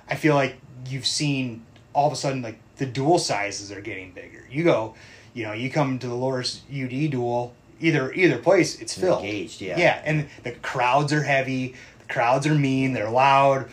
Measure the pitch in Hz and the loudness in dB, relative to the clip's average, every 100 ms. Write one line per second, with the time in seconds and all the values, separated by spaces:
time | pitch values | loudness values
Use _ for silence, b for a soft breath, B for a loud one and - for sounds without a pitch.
0 | B 135 151 143 131 - - - 127 135 | B -2 2 2 0 -4 -20 -16 -12 -6
1 | - - 151 135 127 113 - - - 143 | -4 -2 -2 -2 -4 -8 -16 -20 -6 0
2 | 143 139 147 131 117 - _ - 135 117 | 0 0 -4 -4 -8 -12 _ -8 -6 -2
3 | 135 170 - 104 101 101 101 98 107 95 | 2 2 0 -4 -4 -8 -12 -12 -12 -12
4 | 92 101 87 - - 131 170 113 113 B | -14 -18 -20 -20 -10 0 2 2 -2 B
5 | B B B 120 107 107 127 160 135 127 | B B B -10 -8 -6 -4 0 0 -2
6 | 127 120 131 131 120 - - 139 127 131 | -4 -4 -2 -2 -4 -8 -12 -8 -6 -2
7 | 156 127 120 120 120 - _ - 165 - | -2 -2 -2 -2 -4 -10 _ -4 0 0
8 | 131 180 175 127 165 190 151 - - - | -2 2 2 2 4 4 4 -2 -10 -2
9 | 185 127 101 104 87 - 98 87 165 - | 0 0 -2 -6 -8 -10 -6 2 2 2
10 | 151 156 147 B 120 - - 131 123 135 | -2 -2 -2 B -12 -10 -8 0 2 4
11 | 147 151 139 135 131 131 127 B B B | 2 0 2 0 2 -4 -4 B B B
12 | - 135 120 135 151 151 135 131 131 120 | -8 0 2 4 4 4 4 2 0 0
13 | 104 120 139 135 139 135 123 | 0 4 6 6 6 4 -2